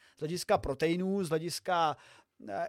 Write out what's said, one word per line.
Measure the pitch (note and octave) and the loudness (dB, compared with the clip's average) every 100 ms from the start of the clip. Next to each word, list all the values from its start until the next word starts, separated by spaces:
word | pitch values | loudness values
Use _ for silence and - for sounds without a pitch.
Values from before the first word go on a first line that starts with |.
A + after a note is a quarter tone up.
| - - | -16 -8
z | |
hlediska | D#3 F3 - - | -6 -4 2 2
proteinů, | - C3+ E3 F3 F#3+ G3 | 2 0 2 2 0 0
z | E3 | 0
hlediska, | D#3+ E3+ - - E3+ D#3 C3+ - - _ - - | -2 -2 -6 0 2 2 0 -10 -20 _ -16 -8
eh, | F3 | -4